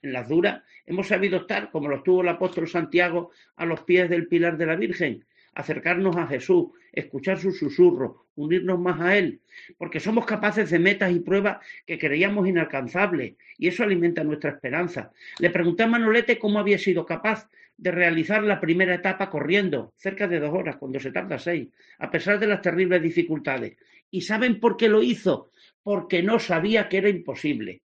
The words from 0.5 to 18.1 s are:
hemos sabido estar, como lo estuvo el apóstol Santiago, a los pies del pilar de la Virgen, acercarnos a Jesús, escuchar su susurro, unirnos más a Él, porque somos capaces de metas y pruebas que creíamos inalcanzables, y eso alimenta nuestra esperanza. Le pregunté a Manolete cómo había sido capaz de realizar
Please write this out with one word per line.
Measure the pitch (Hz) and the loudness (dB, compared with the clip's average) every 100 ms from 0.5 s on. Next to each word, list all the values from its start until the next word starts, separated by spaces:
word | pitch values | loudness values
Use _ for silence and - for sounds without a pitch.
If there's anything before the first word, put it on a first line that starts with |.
| - _ - - | -2 _ -20 -8
hemos | 180 190 | -6 -2
sabido | 190 196 175 | 0 0 -2
estar, | - 202 208 | -2 -6 -4
como | 165 147 | -6 -4
lo | 139 | -2
estuvo | - 185 | 2 2
el | 180 | 2
apóstol | 170 185 175 160 | 0 -2 -4 -4
Santiago, | 175 160 175 175 170 170 _ _ _ | -4 0 2 2 -2 -6 _ _ _
a | 165 | -6
los | 160 | -4
pies | - 180 180 | 2 2 4
del | 175 165 | 0 0
pilar | 175 170 160 | 0 0 0
de | 165 | -2
la | 165 | -2
Virgen, | 214 180 160 107 _ _ _ - | -4 -2 -4 -4 _ _ _ -12
acercarnos | 151 151 165 175 190 175 | -6 -4 -2 0 0 0
a | 165 | -2
Jesús, | 139 - 180 - _ _ | -4 2 2 2 _ _
escuchar | - - 139 190 190 | -10 -8 -6 -4 -2
su | 190 | -2
susurro, | - 147 - 180 170 127 - _ - | -4 -6 6 6 6 -4 -6 _ -10
unirnos | 147 175 180 180 | -2 0 0 -2
más | 180 156 | 0 0
a | 175 202 | 2 2
Él, | 175 - _ - - - | 2 -4 _ -20 -20 -12
porque | 165 156 | -8 -6
somos | 180 220 - | 0 0 0
capaces | 214 214 208 185 | -2 0 0 2
de | 165 | 4
metas | 180 196 190 | 4 2 0
y | 175 | 0
pruebas | 170 196 202 - - - - | 2 2 2 -2 -12 -20 -12
que | 160 | -4
creíamos | 151 147 196 208 185 | -2 2 2 2 2
inalcanzables, | 175 156 139 123 175 202 170 117 - - - | 2 0 -4 -4 0 0 0 -4 -10 -20 -2
y | 160 | -2
eso | 175 | 0
alimenta | 214 185 170 170 | 0 2 2 0
nuestra | 151 151 151 | -2 -2 -4
esperanza. | 143 127 147 175 143 104 _ - - | -6 -6 -4 -4 -6 -12 _ -20 -2
Le | 170 | 0
pregunté | 170 175 170 | 2 0 2
a | 226 | 2
Manolete | 233 226 226 226 226 | 2 4 2 2 0
cómo | 214 208 | 2 0
había | 202 196 | 2 2
sido | - 170 160 | 2 0 -2
capaz | 165 214 214 - _ _ _ | -4 -2 -4 -8 _ _ _
de | 180 | -4
realizar | 175 175 | 2 2